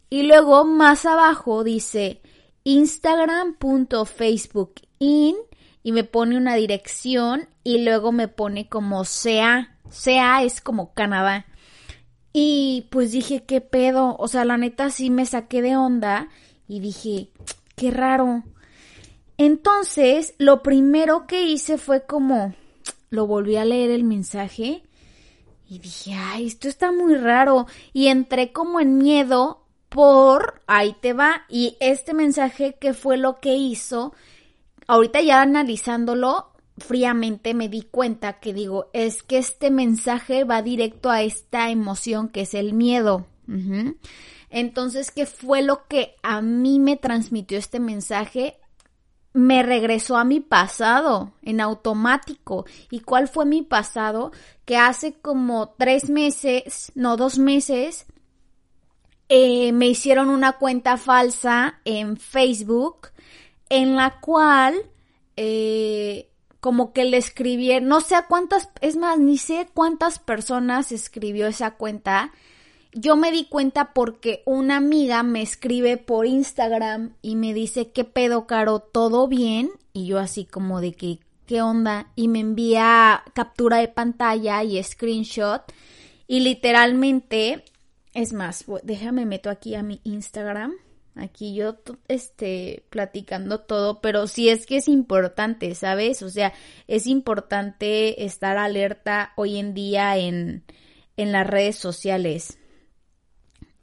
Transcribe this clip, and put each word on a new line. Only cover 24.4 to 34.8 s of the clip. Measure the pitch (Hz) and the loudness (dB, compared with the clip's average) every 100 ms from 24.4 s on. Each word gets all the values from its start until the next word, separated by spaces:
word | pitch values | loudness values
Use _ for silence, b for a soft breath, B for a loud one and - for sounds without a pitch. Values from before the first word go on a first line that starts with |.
| 196 - 233 349 - b b b b b b _ _ | -10 -8 -8 -8 -14 b b b b b b _ _
y | 180 | -20
dije, | 175 - 196 190 | -18 -18 -12 -10
"Ay, | 190 220 233 | -8 -8 -8
esto | - 277 | -8 -10
está | - 359 | -4 -2
muy | 349 339 | 0 2
raro". | 285 233 247 277 254 240 B B | 4 4 4 4 4 0 B B
Y | 262 269 | 2 4
entré | 262 254 254 247 | 4 2 -2 -2
como | 320 339 339 | -4 -2 2
en | 277 269 | 4 4
miedo | 285 294 254 254 285 - _ _ _ | 4 4 4 2 2 -2 _ _ _
por, | 277 285 269 269 277 - - - | 6 8 10 8 6 2 -6 2
ahí | 208 208 220 | 2 2 -2
te | 247 | -4
va, | 247 302 320 - | 2 2 0 -4
y | 240 240 - | -2 -2 0
este | 262 269 - 311 | 0 0 -2 0
mensaje | 294 285 262 - 277 - | 2 2 -2 -2 -4 -2
que | 277 240 | -4 -2
fue | 277 262 | 0 0
lo | 262 254 | 0 -2
que | 277 | -2
hizo, | 269 262 220 - 233 277 b b b b b b _ | 0 -2 -6 -8 -8 -8 b b b b b b _